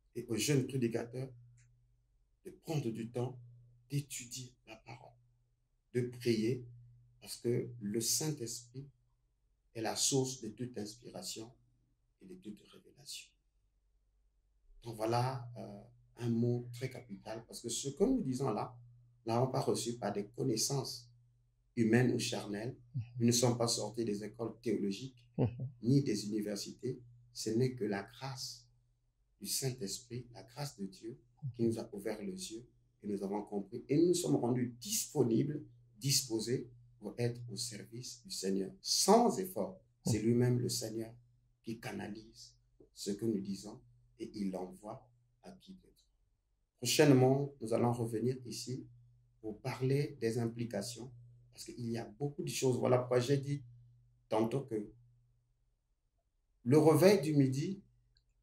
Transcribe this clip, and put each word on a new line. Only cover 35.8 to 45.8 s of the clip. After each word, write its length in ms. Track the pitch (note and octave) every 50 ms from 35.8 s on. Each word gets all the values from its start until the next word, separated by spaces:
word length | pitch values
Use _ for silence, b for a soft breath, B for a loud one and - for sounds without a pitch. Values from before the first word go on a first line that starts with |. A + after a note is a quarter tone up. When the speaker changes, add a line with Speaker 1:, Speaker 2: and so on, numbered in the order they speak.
| - _ _ -
Speaker 1:
disposés 720 | - C#3 C3+ - - - A2 A2+ A2 A#2 B2 - - - - - - - - _
pour 160 | G#2 G2+ -
être 240 | - A#2+ A#2 - - - A#2
au 60 | G2+
service 640 | F#2+ - - A2 G2 F#2+ - A2+ B2 C3 - - - -
du 60 | F#2+
Seigneur, 400 | - - F#2+ G2 G2 G2 F#2+ F#2+ - -
sans 560 | - - - - - F#3+ G#3 A#3+ A#3+ G#3+ - F#3+
effort. 420 | F#2+ - - A2 F#2 F#2+ - - - _ _ _ -
C'est 140 | - A#2 G#2
Speaker 2:
Mhm. 80 | G#2+
Speaker 1:
lui-même 320 | A#2 A#2+ A#2+ A#2+ B2 B2 A#2+
le 100 | A#2+ -
Seigneur 460 | - - A2+ A2+ A2 A2+ A2 A2+ A#2+ - - _ _ _ _ _ _ _
qui 180 | _ A2+ A2+ -
canalise 760 | - G#2+ G2+ G2 G2 G2+ G2+ - - A2+ - - - - - _ _ _ _ - - _
ce 200 | _ - - G2
que 120 | G2+ - A#2
nous 160 | A2+ A2 F#2+
disons 400 | F#2+ G2+ G2 - - G#2 - - - - _ _ _ _ _ -
et 120 | - - -
il 160 | G#2+ G2 F#2+
l'envoie 580 | F#2 F2+ F#2 F#2 - - G#2 G#2+ A#2 - - _ _ _ _ _ _ _
à 80 | - F2+
qui 200 | F#2+ F#3+ - F#3+
d'autre. 340 | F#3+ F#3